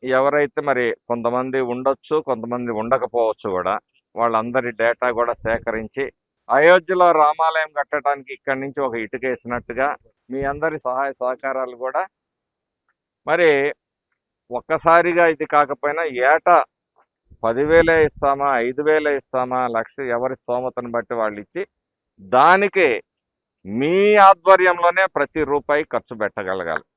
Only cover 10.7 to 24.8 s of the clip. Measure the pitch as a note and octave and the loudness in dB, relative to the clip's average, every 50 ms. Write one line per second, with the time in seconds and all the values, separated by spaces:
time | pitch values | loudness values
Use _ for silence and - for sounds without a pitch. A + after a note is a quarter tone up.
10.7 | D#3 D#3 _ B2+ B2+ C3 C#3 C#3 C3+ _ B2+ B2 B2+ B2 - C3+ C3+ C3 C3 B2+ | -6 -4 _ -6 -4 -4 -4 -6 -6 _ -6 -6 -6 -4 -6 -6 -6 -6 -6 -8
11.7 | B2 A#2 B2+ B2+ B2 D3+ F#3 F#3+ _ _ _ _ _ _ _ _ _ _ _ _ | -8 -8 -8 -6 -4 -4 -6 -6 _ _ _ _ _ _ _ _ _ _ _ _
12.7 | _ _ _ _ _ _ _ _ _ _ _ - D3+ E3+ F3 D#3+ D3 C#3 C#3 D3 | _ _ _ _ _ _ _ _ _ _ _ -2 0 2 4 4 4 2 0 -2
13.7 | - _ _ _ _ _ _ _ _ _ _ _ _ _ _ _ A#2+ A#2+ - _ | -4 _ _ _ _ _ _ _ _ _ _ _ _ _ _ _ -10 -10 -6 _
14.7 | D#3 D#3 - E3+ E3 E3+ E3+ F3 E3+ E3+ F3 E3+ D#3+ D3+ D#3 D3+ - D3 D3 C3 | -6 -2 2 4 4 4 4 2 2 2 2 2 2 -2 -6 0 2 0 2 0
15.7 | C#3+ - - D3 D3 D#3 E3 D#3+ C3 B2 B2 C3 D3+ E3 _ - F3 D#3+ C3 _ | -2 -6 -6 -6 -4 -4 -6 -6 -4 -2 2 2 2 2 _ 4 4 4 2 _
16.7 | _ _ _ _ _ _ _ _ _ _ _ _ - _ - A2+ A#2 B2 C#3+ D3+ | _ _ _ _ _ _ _ _ _ _ _ _ -20 _ -4 -2 -2 0 0 4
17.7 | D#3+ E3 E3 E3 E3 D#3+ D#3 D3+ - - - C#3 C#3 C#3 C#3 C#3 C#3 B2 A#2 B2 | 4 4 4 4 4 2 2 0 0 -2 -2 -2 -2 0 -2 -2 0 0 -2 -4
18.7 | C3 C3 C#3+ D3+ D#3 D#3 D3+ D3 C#3+ C3+ - - - B2+ B2+ B2+ C3 B2+ B2+ B2 | -4 -4 0 0 0 2 0 0 -4 -4 -6 -6 -4 -4 -4 -2 -2 -2 -2 -2
19.7 | A#2 A2 A#2 - - - C#3 B2+ A#2+ A#2 B2 C3 C3 - _ - B2 B2 B2+ B2+ | -2 -4 -6 -6 -10 -10 -6 -6 -4 -4 -4 -4 -6 -8 _ -6 -6 -4 -4 -6
20.7 | A#2+ - A#2+ A#2+ A#2 A#2+ A2 _ B2+ A#2 A2 G#2+ G#2 G#2 G#2 _ - E3+ G3 _ | -8 -8 -10 -6 -6 -6 -6 _ -4 -4 -4 -4 -4 -8 -14 _ -10 -10 -10 _
21.7 | _ _ _ _ _ _ _ _ _ _ F#2+ F#2+ G#2+ B2+ C#3 D#3+ F#3 F#3+ G3+ G3+ | _ _ _ _ _ _ _ _ _ _ -12 0 2 4 6 6 6 4 2 0
22.7 | - F#3+ F3+ C#3+ A#2 - - _ _ _ _ _ _ _ _ _ _ _ _ F#2 | 0 2 2 2 2 0 -6 _ _ _ _ _ _ _ _ _ _ _ _ -8
23.7 | G2+ A#2 C3+ D3+ F3 F#3+ G3+ G#3 G#3 G#3 G3 F#3+ G3 F3+ _ F3+ F#3+ F#3 F#3 F#3 | -6 -4 -2 0 0 2 2 4 6 8 8 8 8 6 _ 6 6 6 6 4
24.7 | F3 F3 | 2 2